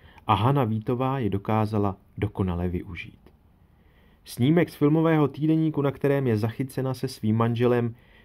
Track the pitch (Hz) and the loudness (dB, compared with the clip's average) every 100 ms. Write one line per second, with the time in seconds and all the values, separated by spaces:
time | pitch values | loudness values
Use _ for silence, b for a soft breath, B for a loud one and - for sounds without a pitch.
0 | b b - 170 117 143 117 110 110 123 | b b 0 2 4 2 2 -2 -2 -2
1 | 131 135 110 98 98 110 107 107 101 95 | -2 -2 -2 -2 0 0 0 0 -2 -4
2 | _ - 104 - 95 87 90 87 - 85 | _ -8 -6 -2 -2 -2 -2 -4 -8 -12
3 | - - - _ _ _ b b b b | -14 -18 -20 _ _ _ b b b b
4 | b b - - 123 165 165 - 147 160 | b b -14 -2 2 4 2 2 2 4
5 | 160 156 143 139 156 160 160 151 139 117 | 4 4 2 0 0 2 0 0 -2 0
6 | 139 139 131 107 110 110 - - 131 127 | 0 0 2 0 0 -4 -6 -4 -4 -4
7 | 101 - 107 110 117 117 120 120 117 117 | -8 -4 0 2 2 2 2 2 0 -6
8 | b b | b b